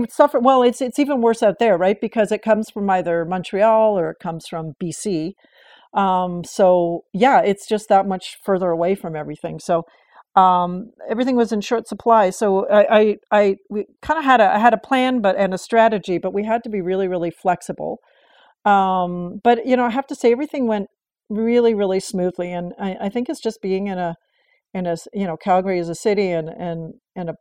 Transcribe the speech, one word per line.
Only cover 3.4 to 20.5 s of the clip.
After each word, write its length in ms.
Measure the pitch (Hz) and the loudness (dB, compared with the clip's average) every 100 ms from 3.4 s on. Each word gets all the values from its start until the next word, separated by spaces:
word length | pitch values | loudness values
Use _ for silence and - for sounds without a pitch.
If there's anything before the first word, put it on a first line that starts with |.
| - 190 220 220 220 202 | -4 0 2 4 2 2
or 120 | 160 | -2
it 80 | - | -6
comes 240 | 180 165 - | -10 -10 -10
from 260 | 170 160 139 | -10 -10 -8
B 140 | 175 | -8
C. 440 | 156 214 170 160 - _ _ _ _ _ | -8 -6 -4 -6 -10 _ _ _ _ _
Um, 500 | 202 196 185 180 175 | -2 0 0 -2 -6
so 580 | 170 - 185 180 170 170 - | -6 2 4 4 2 -4 -6
yeah, 280 | 180 247 208 | 0 4 4
it's 240 | 180 196 - | 2 0 -2
just 200 | 214 - | -4 2
that 180 | 196 196 | 2 2
much 280 | 185 - - | -4 -8 -10
further 260 | - 190 180 | -2 0 0
away 240 | 165 170 196 | 0 0 -2
from 200 | 175 156 | -6 -10
everything. 420 | 147 151 165 160 | -10 -10 -10 -8
So, 240 | - 170 160 _ _ _ _ - | -2 -2 -2 _ _ _ _ 4
um, 560 | 185 180 175 180 - - - | 4 4 0 -6 -12 -14 -6
everything 260 | 220 254 247 | -4 0 0
was 160 | 226 | 0
in 80 | 214 | -2
short 280 | - 233 226 | -2 -4 -4
supply. 420 | 208 240 226 190 | -4 2 4 4
So 360 | 185 214 190 202 | 0 0 0 2
I, 160 | 208 202 214 | 4 4 4
I, 160 | 214 208 - | 2 0 0
I, 240 | 208 202 196 - | 2 2 -2 -6
we 160 | 208 - _ - | -10 -10 _ -6
kinda 160 | 311 | -2
had 180 | 269 247 | 4 4
a, 160 | 202 208 | 4 4
I 40 | |
had 140 | 233 | 4
a 40 | 220 | 4
plan, 420 | - 262 254 254 | 0 0 2 2
but, 140 | 202 185 | 0 2
and 160 | 196 | 0
a 40 | 185 | -4
strategy, 600 | - 226 226 214 180 175 | 0 4 4 2 -4 -4
but 140 | 185 | -4
we 120 | 196 214 | -4 -2
had 180 | 233 | -4
to 60 | 240 | -4
be 100 | 208 | -6
really, 260 | 175 185 190 | -4 -2 -2
really 220 | 180 170 | -2 -4
flexible. 680 | - 185 175 - - 156 - _ _ _ _ _ _ 208 | -4 -2 -2 -4 -8 -8 -10 _ _ _ _ _ _ 2
Um, 760 | 196 190 185 180 175 175 208 | 2 2 0 -2 -4 -8 -2
but, 220 | 240 233 - | 0 2 2
you 100 | 247 | 0
know, 80 | 247 | 0
I 40 | |
have 180 | 233 - | -4 -6
to 80 | - | -2
say 160 | 240 | 0
everything 360 | 240 294 | 0 -2